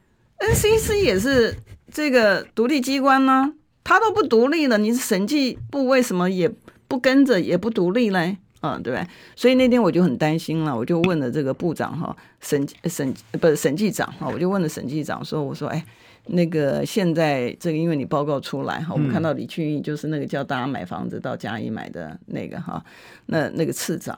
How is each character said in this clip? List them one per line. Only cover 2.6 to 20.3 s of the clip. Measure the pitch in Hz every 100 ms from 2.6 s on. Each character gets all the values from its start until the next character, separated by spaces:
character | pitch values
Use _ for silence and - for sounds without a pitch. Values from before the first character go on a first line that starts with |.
| 226
立 | 294
机 | 262 277
关 | 269 269 269
呢， | 262 277 311 _ _ -
他 | 370
都 | 440
不 | 415
独 | 311 226 254
立 | 330 285
了， | 208
你 | 214
审 | 240 - 190 202
计 | 294 262 - -
部 | 285 254
为 | 262
什 | 247
么 | 180 180
也 | 190 165 226 _ - -
不 | 269
跟 | 262 269
着， | 269 202
也 | 107 175
不 | 214
独 | 220 175
立 | 208 233
嘞？ | 185 165 196 _ _
嗯， | 160 101
对 | 98
不 | 120
对？ | 175 - - -
所 | 240
以 | 254
那 | 254
天 | 247
我 | 196
就 | 160
很 | 180 120
担 | 156 160
心 | - 160 156
了， | 120
我 |
就 | 123 175
问 | 180 165
了 | 127
这 | 139
个 | 131
部 | 131 175
长 | - - 147
哈， | - - - _
审-， | - 143 143 - 170
审-， | - 135 - - 165
不 | 170
是， | 151
审 | 160
计 | 151 208
长 | - - -
哈， | 147
我 | 113
就 | 180
问 | 196
了 | 156
审 | - 117
计 | 151
长 | 143 -
说， | 143 151
我 | 143 156
说， | -
哎， | 160 - - - - -
那 | 175 170
个 | 160 143 147 143
现 | - 180 160
在 | 156 139 123 -
这 | 175
个 | 156
因 | 170
为 | 151
你 |
报 | 123 147 147
告 | 139
出 | - 143
来 | 120 78
哈， | 156
我 | 127
们 | 143
看 | -
到 | 160
李 | 131 120
俊 | - 151
毅 | 151
就 | 151 151
是 | 151
那 | 151
个 |
叫 | 135